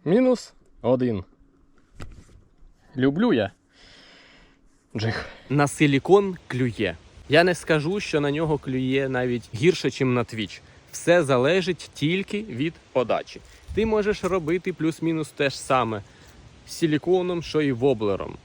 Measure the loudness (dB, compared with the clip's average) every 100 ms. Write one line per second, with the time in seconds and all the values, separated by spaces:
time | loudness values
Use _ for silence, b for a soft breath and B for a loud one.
0 | 2 4 4 0 -4 _ _ -6 0 2
1 | 2 -2 -6 _ _ _ _ _ _ -16
2 | -16 -16 -20 -20 _ _ -20 _ _ 0
3 | 0 2 2 2 0 _ _ B B B
4 | B B B B B B _ _ _ -6
5 | -4 -4 B B B 0 0 2 2 2
6 | 6 4 4 -6 -8 -2 -2 0 -4 -4
7 | -16 -20 2 4 4 0 0 0 0 -4
8 | -2 -2 0 -2 -2 -2 -4 -4 0 0
9 | -2 -2 -2 -4 -6 0 2 2 -2 -2
10 | 0 0 -2 -6 -8 -10 b b b -6
11 | 2 4 4 4 4 2 0 -6 -8 -4
12 | -2 -2 -4 -8 -8 -6 -6 -6 -4 -2
13 | 0 -2 -4 -18 -20 B B -2 0 0
14 | 0 -2 -2 -2 0 -2 -4 -4 -4 -2
15 | -2 -2 -4 -2 -4 -4 0 0 0 -4
16 | -10 B B B B -20 -18 -4 0 0
17 | 2 0 0 -4 -4 -2 0 2 2 2
18 | 0 -2 -6 -12